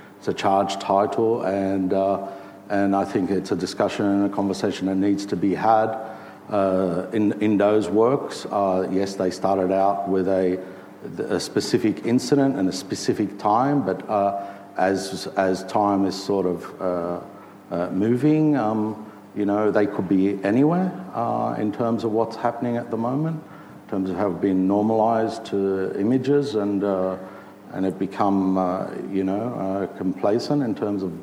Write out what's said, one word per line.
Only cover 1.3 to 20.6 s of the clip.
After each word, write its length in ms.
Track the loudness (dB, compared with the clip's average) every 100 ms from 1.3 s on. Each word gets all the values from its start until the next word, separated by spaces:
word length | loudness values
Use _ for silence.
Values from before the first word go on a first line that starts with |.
| 2
and, 480 | 0 0 0 0 2
uh, 340 | 2 2 0 -4 -12 -16 -20 -4
and 260 | 0 2 2
I 80 |
think 260 | 0 0 0
it's 220 | 0 0
a 40 | -2
discussion 500 | -2 0 -2 0 2
and 260 | 2 2
a 20 |
conversation 540 | 0 -2 0 -2 0 0
that 80 | 2
needs 300 | 2 0 -2
to 100 | 0
be 180 | 0 2
had, 420 | 4 4 2 -2 -8 -12 -16 -18 -4
uh, 560 | 0 2 2 2 -2 -2
in, 220 | 0 0 2
in 160 | 2 4
those 320 | 4 4 2
works. 560 | 2 4 2 -2 -10 -4
Uh, 420 | 0 2 2 0
yes, 240 | 0 -2 -2
they 140 | -2
started 420 | 0 0 2 2
out 360 | 4 2 2 0
with 200 | 0 2
a, 280 | 2 2 0 -6 -16 -20 -16 -12 -8 -2
a 120 | -2
specific 680 | -2 -2 0 2 2 0 0
incident 500 | 0 2 4 4 2
and 140 | 0
a 40 |
specific 640 | -2 -6 -4 -2 -2 -2 -2
time, 480 | 2 2 4 2 0
but, 240 | -4 -2
uh, 360 | 2 2 0 -8 -14 -12 0
as, 500 | 0 0 -2 -8 -4 0
as 300 | 2 0 -2
time 400 | 0 2 2 0
is 100 | -2
sort 300 | -2 0 0
of, 360 | -2 -8 -6
uh, 380 | -4 -4 -4 -6 -10 -18 -20 -20 -8
uh, 180 | -6 -2
moving, 640 | 0 2 2 4 4 4 2
um, 500 | 0 0 -2 -6 -14 -18 -12 -2
you 100 | 0
know, 240 | 2 2
they 160 | 2 0
could 220 | -2 2
be 340 | 2 2 0 0
anywhere, 460 | 4